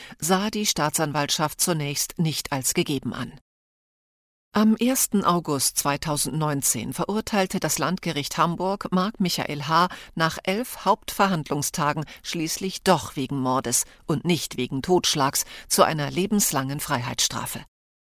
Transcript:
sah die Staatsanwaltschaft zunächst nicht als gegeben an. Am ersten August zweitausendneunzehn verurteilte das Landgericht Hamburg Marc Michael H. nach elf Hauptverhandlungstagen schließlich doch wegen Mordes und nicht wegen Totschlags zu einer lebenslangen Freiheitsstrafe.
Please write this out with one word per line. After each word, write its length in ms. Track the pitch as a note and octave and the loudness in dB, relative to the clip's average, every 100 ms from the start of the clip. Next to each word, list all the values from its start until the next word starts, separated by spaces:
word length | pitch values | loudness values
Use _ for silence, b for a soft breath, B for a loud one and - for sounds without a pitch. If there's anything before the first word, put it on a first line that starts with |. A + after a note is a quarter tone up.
| B B | B B
sah 320 | D#3 F#3 G#3 | 2 2 2
die 160 | G#3 G#3+ | -2 -2
Staatsanwaltschaft 920 | - D3+ - D3+ C#3+ D3 - D3+ - | 0 0 0 0 0 0 0 0 0
zunächst 580 | F#3+ D#3+ C#3+ C#3+ - - | 0 0 -2 -4 -4 -2
nicht 360 | D#3+ - - | -2 -2 -4
als 200 | C3+ - | -2 0
gegeben 400 | - E3 C3+ B2 | 0 0 -2 -4
an. 240 | - A#2 - _ _ _ _ _ _ _ _ _ _ _ | -6 -8 -12 _ _ _ _ _ _ _ _ _ _ _
Am 240 | - A3 A3 | 4 4 4
ersten 480 | A#3+ C4 - G3+ F3+ | 2 2 2 2 2
August 520 | F3 D#3+ C#3 - - | 2 0 0 0 0
zweitausendneunzehn 1160 | C#3+ C#3+ D#3+ D3 - D#3 D3+ C#3+ - A#2 - | -2 -2 -2 -2 -2 -2 -2 0 0 0 -4
verurteilte 640 | - F3 G#3 - G#3 F#3 F#3 | -4 -2 -2 0 0 0 0
das 200 | D3+ - | -2 0
Landgericht 580 | D3 F#3 E3+ C#3+ C3+ - | 0 -2 -2 -4 -2 0
Hamburg 560 | E3 E3 F#3 G3+ - | 2 2 -2 -2 0
Marc 260 | F#3 G3 - | 0 0 0
Michael 480 | F3+ - - D3 C#3+ | 0 0 -4 -4 2
H. 220 | E3 F3+ B B E3 | 4 4 B B 0
nach 220 | D#3+ - | 0 0
elf 420 | - G3+ B3+ - F#3+ | -2 -2 -4 -2 2
Hauptverhandlungstagen 1200 | G#3+ - - G3 E3+ - D3 - - D3 D3 D3+ B | 2 0 2 2 2 -2 -2 -2 0 0 -2 -6 B
schließlich 640 | - E3+ D#3+ - F#3+ - | -8 -4 -4 -4 -6 0
doch 340 | F#3+ E3 - - | 4 4 2 -6
wegen 240 | C3 C#3 | -4 -2
Mordes 420 | B2+ C3 A#2+ B2 - B B | 0 0 2 0 -2 B B
und 180 | D3 | 0
nicht 320 | E3 D#3+ - - | 2 0 0 -4
wegen 280 | B2 C3+ | -4 -2
Totschlags 600 | D3 F3+ - D3+ C3+ - - B B | 2 4 4 2 2 0 -4 B B
zu 160 | - | 4
einer 260 | - D#3 C#3 | 6 4 -2
lebenslangen 720 | C3+ G3+ G#3 - C#3+ C3+ C#3+ | -2 0 2 2 0 -2 -4
Freiheitsstrafe. 840 | - C3 B2+ B2 - A2+ A#2 - - _ _ _ _ | -2 -2 -2 0 0 -2 -6 -8 -12 _ _ _ _